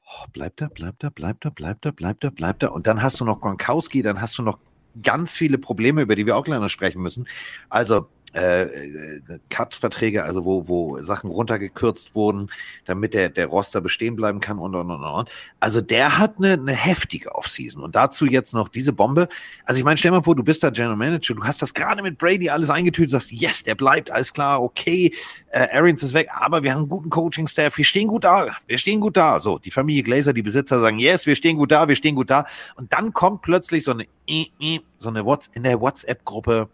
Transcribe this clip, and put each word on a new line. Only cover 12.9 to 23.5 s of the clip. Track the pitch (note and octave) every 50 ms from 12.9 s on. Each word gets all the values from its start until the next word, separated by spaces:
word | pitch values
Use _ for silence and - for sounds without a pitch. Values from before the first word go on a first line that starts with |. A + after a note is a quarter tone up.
| F#2 F#2+ G#2+ - -
der, | G#2 F#2 E2+
der | - F#2 E2+
Roster | D2 D2+ G2 G2+ - - G#2
bestehen | E2+ F#2+ - - A#2 A#2 A#2+
bleiben | G#2+ A2 G#2 G2+ G2+
kann | - G#2 G#2 G2
und, | D#2+ F#2+ F#2
und, | F2+ F2 F2
und, | F2 C#2+ C#2+
und. | D2+ D2 F#2 A#2 - - - - - _ _
Also | - A2 G#2+ A#2
der | G2+ - A2 A#2 C3+ D3 - -
hat | G#3 G#3+ - -
eine, | F#3+ G3
eine | F#3+ D#3 C3 C#3
heftige | C3+ - - F3+ F3+ - - - - - - - -
Offseason. | - - - - - B1+ - C#2 D2
Und | C#2 E2+ E2
dazu | G2+ B2+ C#3 - - D#3
jetzt | C3+ B2+ C3 B2+ - -
noch | A2+ G#2 -
diese | - A#2 C3 C#3+
Bombe. | A2+ G2 G2+ A#2+ C#3 E3 F3+ F3 - - - - - - _
Also | - C3 C3
ich | B2+
meine, | C#3+ D#3
stell | D3 - E3+
mal | F#3 F3+
vor, | E3 E3 E3
du | C3+
bist | G#2 D3 D#3 -
da | - C#3+
General | A2+ A2 A#2+ A#2 A2
Manager, | G#2 A#2 D3 E3+ D#3+ - - A#2
du | G#2+ G#2+
hast | C3+ D3 -
das | C#3+ - -
gerade | - D#3 G3 G#3+ G#3
mit | G3 F#3 D3 _
Brady | E3 F3 F#3+ G3 F3 D#3
alles | C#3+ D#3+ E3 C#3+
eingetütet, | C#3+ D#3+ F3+ F3 D#3+ - E3 C3
sagst, | C3 B2+ - -
„Yes, | A#2 A#2 C3 -